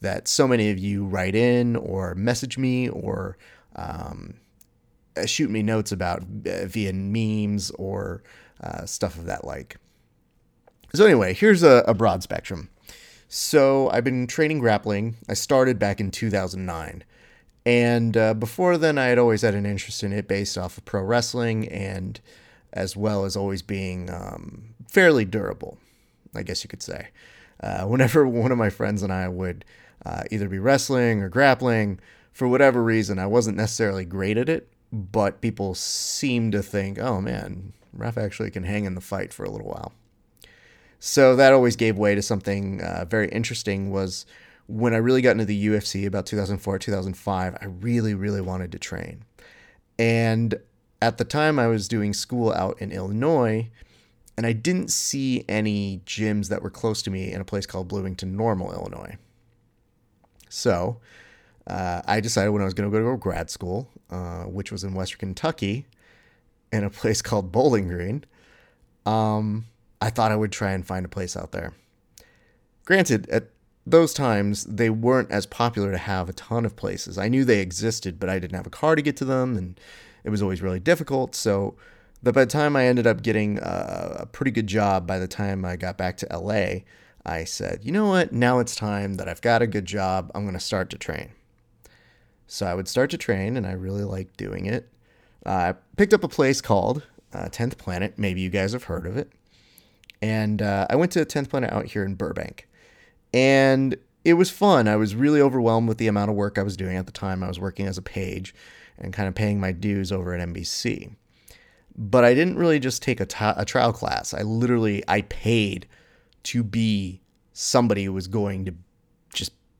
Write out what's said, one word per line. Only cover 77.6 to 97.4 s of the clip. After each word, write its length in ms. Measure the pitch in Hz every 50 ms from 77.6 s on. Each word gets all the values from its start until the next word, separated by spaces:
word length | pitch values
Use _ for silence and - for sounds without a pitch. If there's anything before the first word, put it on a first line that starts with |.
existed, 580 | 95 87 87 95 110 113 110 - - 95 85 85
but 100 | 98 90
I 120 | 95 92
didn't 160 | 87 87 92
have 100 | 92 92
a 40 | -
car 260 | - - - 156 160
to 60 | 151 143
get 140 | 147 139 -
to 60 | 139
them, 320 | 131 135 131 127 127 123
and 220 | 98 90 90 90 - - - - - - - - _ -
it 60 | -
was 120 | 107 101 101
always 180 | 95 92 82
really 200 | 92 95 90 92
difficult. 560 | 90 - 175 - 156 - 139 131 127 - -
So 400 | - - 113 101 98 101 101 - - - - - - _ _ _ -
that 120 | - 123 110
by 120 | 131 131
the 60 | 117
time 240 | - 151 147 147 147
I 120 | 135 127
ended 200 | 127 123 123 117
up 160 | 117 107 90 104
getting 380 | 113 110 110 104 104 104 -
a, 560 | - - - - - - 90 - - - - - -
a 40 |
pretty 240 | - - - 139 135
good 160 | 107 117 110
job, 400 | 101 101 110 101 101 95 95 87
by 140 | 85 95 92
the 80 | 92 90
time 360 | - - 104 98 98 95 92
I 120 | 90 90
got 200 | 85 90 90 90
back 200 | - 95 92 90
to 160 | - - - -
L 180 | 85 87 101
A, 340 | 104 107 92 - 90 92 - - - - _ _ _ _ -
I 200 | - 82 82 82
said, 400 | - - - - - - - 101
"You 80 | 123 165
know 160 | 208 214 202
what? 240 | 190 185 170 - -
Now 260 | 117 123 123 127 123
it's 160 | 120 120 -
time 400 | - 110 104 104 101 101 98 98
that 140 | 92 98 90
I've 120 | 87 -
got 220 | - 117 117 117 120
a 60 | 110
good 180 | 101 107 95
job. 460 | - 98 104 95 92 92 95 87 - -
I'm 100 | 98 104
gonna 140 | 101 90 87
start 320 | - - 110 95 90 -
to 80 | - -
train." 300 | - - 78 76 - - - _ _ _ _ _ _ _ _ _ _ _ _ _ _ _ _ _ _ _ _ _ _ -
So 180 | - - 101
I 80 | 92 87
would 140 | 95 92 -
start 200 | - 123 131 -
to 60 | 175
train, 400 | 160 - - 107 95 95 107 123
and 120 | 131 101 92
I 40 | 95
really 300 | 90 92 95 98 101 101
liked 340 | 98 98 95 92 - _
doing 300 | - 101 98 98 92 92
it. 220 | 98 113 - - _ _ _ _ _ _ _ _ _ _ _ -
Uh, 40 | -
I 240 | 95 92 87 87 92 - _ _ -
picked 160 | - 208 196 214
up 120 | 196 175
a 40 | 156
place 320 | - - 147 135 139 -
called, 440 | - - 110 98 - 107 127 151 - - _ - _ _ -
uh, 160 | -